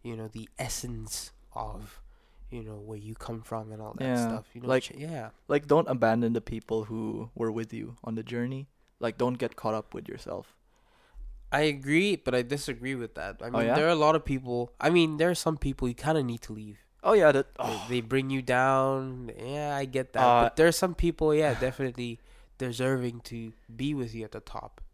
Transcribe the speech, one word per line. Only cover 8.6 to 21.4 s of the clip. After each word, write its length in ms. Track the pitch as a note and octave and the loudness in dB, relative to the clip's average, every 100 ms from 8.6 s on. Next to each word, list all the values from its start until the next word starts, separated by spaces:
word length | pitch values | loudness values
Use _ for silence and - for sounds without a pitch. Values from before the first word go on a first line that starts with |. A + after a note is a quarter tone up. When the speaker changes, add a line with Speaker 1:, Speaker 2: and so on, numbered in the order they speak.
| C#3 _ _ _ | -12 _ _ _
Speaker 2:
Like, 180 | A#2 A2 | -4 0
don't 160 | B2 B2+ | 0 0
get 160 | A#2 | -4
caught 200 | - A2 | -2 -4
up 180 | A2 - | -4 -6
with 160 | - - | -12 -10
yourself. 460 | - - F#2 - _ _ _ _ _ _ - - - - | -12 -8 -10 -10 _ _ _ _ _ _ -16 -16 -16 -2
Speaker 1:
I 120 | C3+ | 2
agree, 520 | D#3 C#3 C3+ D#3 G3+ F#3 | 2 0 2 4 4 2
but 180 | - | 0
I 80 | B2 | 0
disagree 520 | A#2+ C#3+ C#3+ A#2 B2+ | 0 -4 -4 -6 -6
with 200 | C3+ A2+ | -6 -8
that. 260 | - F#2 F#2+ | -8 -10 -8
I 40 | A#2+ | -4
Speaker 2:
Oh, 40 | |
Speaker 1:
mean, 160 | A#2 A2+ | 0 2
Speaker 2:
yeah? 80 | |
Speaker 1:
there 120 | C#3 D#3 | 4 4
are 40 | |
a 40 | E3 D3+ | 6 4
lot 80 | |
of 100 | D#3+ | 4
people, 480 | D#3 C3+ B2+ A#2+ A#2+ - | 2 -4 -2 -4 -4 0
I 100 | D3+ | 4
mean, 260 | F3 D#3+ D3+ | 6 4 4
there 140 | E3 | 2
are 40 | |
some 220 | E3+ E3+ D#3 | 2 0 0
people 320 | C#3 C3 B2+ | -2 0 -4
you 60 | |
kinda 280 | A#2 D3+ D#3+ | -2 0 2
need 200 | B2+ A#2 | 0 -4
to 100 | - | -10
leave. 260 | G#2+ G#2+ G#2 _ _ | -12 -12 -18 _ _
Speaker 2:
Oh, 120 | - | 4
yeah, 180 | G#3+ D#3 | 8 10
that, 220 | C3+ C#3 | 8 2
Speaker 1:
They, 60 | - | -4
Speaker 2:
oh. 260 | - A2 A2+ | -4 -4 -2
Speaker 1:
they 120 | B2 | -2
bring 260 | A2+ C3+ C3+ | 2 0 0
you 140 | C3+ | -2
down. 880 | B2+ B2 C3 C3+ C3+ C3+ C3 B2+ A#2+ A2+ | 2 4 4 4 2 0 -4 -8 -10 -10
Yeah, 360 | A#2+ D3 D3 C#3+ | -8 -6 -4 -4
I 100 | C3+ | -2
get 260 | C3 B2+ | -2 -2
that. 80 | - | 4
Speaker 2:
Uh, 200 | B2 A#2+ | 6 8
Speaker 1:
But 120 | A#2 - | 6 6
there 100 | E3 | 6
are 60 | |
some 220 | D#3+ F#3 | 6 0
people, 400 | E3 E3+ D#3+ D#3 | 2 0 2 2
yeah, 200 | D3+ | 4